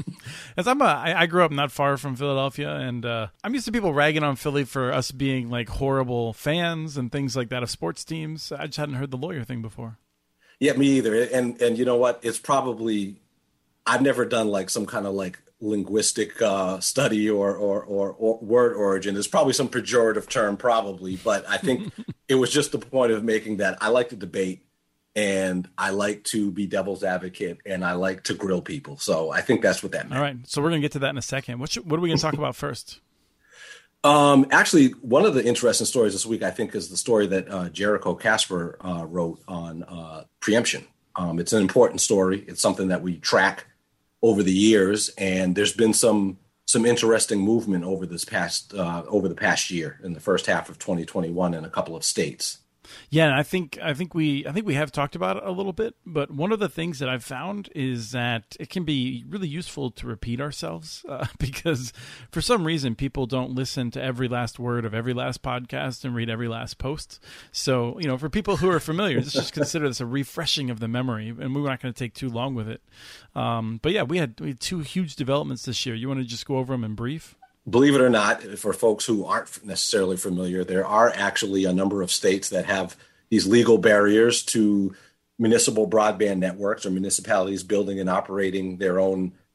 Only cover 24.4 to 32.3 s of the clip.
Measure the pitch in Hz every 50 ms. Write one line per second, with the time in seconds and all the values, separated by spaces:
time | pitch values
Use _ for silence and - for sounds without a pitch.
24.4 | 95 92 92 - _ _ _ _ _ _ _ _ _ _ - 107 107 98 98 95
25.4 | 95 92 92 90 90 - - - 95 95 98 101 101 104 104 104 - - - 107
26.4 | 104 101 90 101 101 87 101 98 92 101 95 87 101 95 90 90 90 90 - -
27.4 | 101 87 85 - - 101 95 92 90 87 90 90 95 95 92 90 - - 101 -
28.4 | 104 95 92 87 80 - 87 71 - 71 71 - - - 85 80 82 80 78 87
29.4 | - - 120 95 - 98 92 - - 95 85 82 - - - 131 147 143 131 123
30.4 | 127 - - 147 143 165 170 151 143 143 - 143 135 139 - 135 - - 135 135
31.4 | - - 120 120 135 151 - 240 233 165 147 165 175 170 156 147 151 156